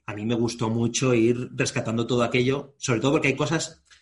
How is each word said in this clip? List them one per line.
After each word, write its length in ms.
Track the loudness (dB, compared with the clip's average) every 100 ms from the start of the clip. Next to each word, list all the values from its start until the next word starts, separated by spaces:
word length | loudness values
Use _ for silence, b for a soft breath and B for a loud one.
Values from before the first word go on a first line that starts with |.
| -12
a 80 |
mí 100 | -8
me 100 | -2
gustó 360 | 0 0 -2 -2
mucho 440 | 0 0 0 2
ir 360 | 4 4 2 -4
rescatando 520 | -4 -2 -2 -4 -4 0
todo 160 | 0
aquello, 520 | 2 2 2 0 -4 _
sobre 220 | -2 0
todo 120 | 2
porque 160 | 2 0
hay 80 | 0
cosas 480 | 0 -2 -4 -12 b b